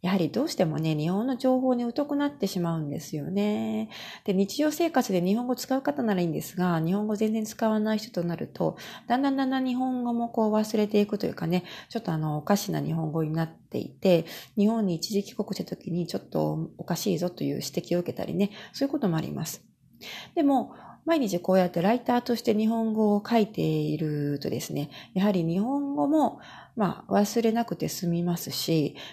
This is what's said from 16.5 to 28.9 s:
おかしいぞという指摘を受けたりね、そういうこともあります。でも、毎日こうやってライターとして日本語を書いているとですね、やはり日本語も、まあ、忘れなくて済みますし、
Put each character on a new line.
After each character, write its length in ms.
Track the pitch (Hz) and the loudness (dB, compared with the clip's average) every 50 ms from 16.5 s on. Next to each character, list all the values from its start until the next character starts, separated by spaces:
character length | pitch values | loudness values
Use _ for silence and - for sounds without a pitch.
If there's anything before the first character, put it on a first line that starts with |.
| 151 156 165 - - - | 0 -2 -4 -6 -8 -14
お 60 | 165 | -6
か 140 | - 180 165 | -6 -4 -2
し 160 | - 214 185 | 0 0 0
い 40 | 156 | 0
ぞ 120 | 180 180 | 0 -4
と 160 | 175 - 147 | -4 -4 -4
い 20 | 139 139 | -4 -4
う 80 | - - | -4 -6
指 40 | - | -6
摘 280 | - - - - 170 | -6 -6 -4 -2 -2
を 60 | 175 | -2
受 100 | 175 - | -2 -4
け 60 | - - | -6 -8
た 80 | - | -6
り 80 | - - | -4 0
ね、 180 | 170 202 202 - - - - _ | 0 0 0 0 -8 -18 -16 _
そ 100 | - 277 | -2 -2
う 40 | 277 | -2
い 20 | |
う 20 | |
こ 80 | - 294 | -2 0
と 80 | 285 196 | 0 0
も 80 | 165 | 0
あ 60 | 160 | 0
り 100 | - 139 | -2 -4
ま 140 | 147 139 160 | -4 -6 -6
す。 180 | - - - - _ _ _ _ _ _ - - - - - - - - | -6 -8 -12 -16 _ _ _ _ _ _ -20 -16 -14 -14 -14 -16 -8 -2
で 80 | - 311 | 2 2
も、 320 | 285 277 262 - - - - - - - - _ | 4 4 4 0 -2 -10 -18 -20 -20 -20 -10 _
毎 140 | - 330 320 | 2 2 2
日 200 | 269 208 190 175 | 2 2 0 -2
こ 140 | 175 - 185 | 2 4 4
う 60 | 190 | 4
や 80 | 180 180 | 4 4
っ 20 | |
て 140 | 175 170 165 | 2 2 2
ラ 100 | 196 226 | 4 2
イ 100 | 247 240 | 2 2
タ 140 | - 247 240 | 2 0 0
ー 40 | |
と 140 | 240 247 240 | 2 0 -2
し 60 | 226 | 0
て 140 | - - 220 | 2 2 2
日 100 | 208 220 | 4 4
本 280 | 220 226 226 226 226 220 | 2 2 2 0 0 2
語 220 | 214 220 214 208 | 2 4 4 4
を 80 | 208 208 - | 2 2 2
書 100 | 233 233 | 4 4
い 80 | 214 | 4
て 160 | 202 - - | 4 0 -2
い 340 | 165 156 156 156 151 151 151 | 0 2 2 2 0 0 0
る 440 | 151 165 156 151 147 147 147 143 139 | 0 0 -2 -2 0 0 -2 -2 -2
と 100 | - 147 | -2 -4
で 100 | 135 - | -4 -4
す 140 | 139 - 147 | -6 -4 -4
ね、 160 | 147 143 143 - - - - - | -4 -4 -6 -8 -16 -20 -6 -2
や 100 | 185 190 | 2 2
は 80 | 208 | 4
り 120 | 208 190 165 | 4 2 2
日 160 | 165 165 185 | 2 2 0
本 360 | 202 240 269 285 285 277 277 | 0 0 0 -2 -2 -2 0
語 120 | 294 294 277 | 0 2 4
も、 320 | 302 311 285 233 - - - - - - - - _ | 4 4 4 2 0 -4 -18 -18 -18 -20 -20 -14 _
ま 300 | - 220 - - - - - | 0 0 0 0 -4 -4 0
あ、 60 | 190 | 2
忘 280 | 196 208 202 - 233 220 | 4 4 4 2 2 2
れ 80 | 226 | 4
な 120 | 220 233 233 | 2 2 0
く 120 | - - | -2 -2
て 120 | 160 - 156 | -4 -4 -4
済 180 | - - - 175 | -4 -2 -2 0
み 160 | 170 170 175 | 0 2 2
ま 140 | 175 170 170 | 0 0 -2
す 120 | - - | -2 -6
し、 460 | - - - - 165 160 147 - | -6 -6 0 2 2 2 2 2